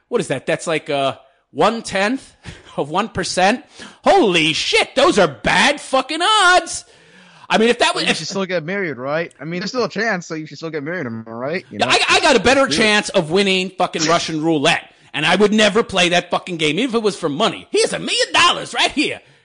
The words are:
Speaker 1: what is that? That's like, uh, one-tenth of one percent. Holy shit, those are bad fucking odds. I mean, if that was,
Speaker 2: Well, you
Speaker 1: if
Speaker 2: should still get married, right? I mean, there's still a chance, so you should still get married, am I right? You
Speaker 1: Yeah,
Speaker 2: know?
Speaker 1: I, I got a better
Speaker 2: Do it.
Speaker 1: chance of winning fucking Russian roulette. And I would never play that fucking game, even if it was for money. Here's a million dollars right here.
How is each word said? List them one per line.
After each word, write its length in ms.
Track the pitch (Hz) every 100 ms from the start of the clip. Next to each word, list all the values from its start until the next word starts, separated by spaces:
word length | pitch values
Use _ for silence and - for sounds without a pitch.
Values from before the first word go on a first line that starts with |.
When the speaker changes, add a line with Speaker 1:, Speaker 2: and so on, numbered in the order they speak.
| _
Speaker 1:
what 140 | 240
is 60 | -
that? 180 | 135 -
That's 220 | 156 -
like, 220 | 156 151
uh, 260 | 139 135 120 _ _ _
one-tenth 840 | 127 185 226 - 196 208 262 - _ - - - -
of 140 | 143
one 180 | 170 220
percent. 560 | - 180 - 185 247 - - - -
Holy 480 | - 392 220 175 156
shit, 420 | 147 - 440 - -
those 220 | 294 208
are 100 | -
bad 520 | - - 160 233 294
fucking 400 | - 262 262 320
odds. 640 | 370 427 359 359 339 - - - _ - - - -
I 80 | 185
mean, 120 | 233
if 100 | 233
that 160 | 320 349
was, 60 |
Speaker 2:
Well, 40 | 277
you 60 |
Speaker 1:
if 60 | -
Speaker 2:
should 100 | 160
still 180 | 196 185
get 200 | 180 151
married, 320 | 202 175 120
right? 360 | 131 156 170 -
I 60 | 147
mean, 160 | 175
there's 100 | 190
still 140 | 254 202
a 40 |
chance, 380 | 185 226 185 -
so 80 | 160
you 120 | 156
should 100 | 143
still 120 | 165
get 140 | 151
married, 220 | 139 180 127
am 180 | 113 113
I 60 |
right? 340 | 113 131 180 -
You 80 | 107
Speaker 1:
Yeah, 60 | -
Speaker 2:
know? 60 |
Speaker 1:
I, 60 | - 311
I 100 | 359
got 160 | 330 247
a 60 |
better 260 | 185 277 269
Speaker 2:
Do 60 |
it. 40 | -
Speaker 1:
chance 300 | 220 208 196
of 220 | 202 151
winning 380 | 185 196 190 185
fucking 340 | - 175 175 156
Russian 380 | 165 - 156
roulette. 480 | 160 156 147 147 - _ _
And 120 | 139 156
I 120 | 185
would 160 | 208
never 280 | 214 214 196
play 280 | 233 190 180
that 200 | 175 175
fucking 280 | 185 - 170
game, 200 | 151 160
even 120 | 247
if 60 | 226
it 60 |
was 140 | 214 -
for 120 | 160
money. 380 | 143 208 92 -
Here's 220 | 415 453
a 60 | -
million 340 | 285 453 480
dollars 400 | 311 - - -
right 180 | 233 339
here. 300 | - 226 113 - _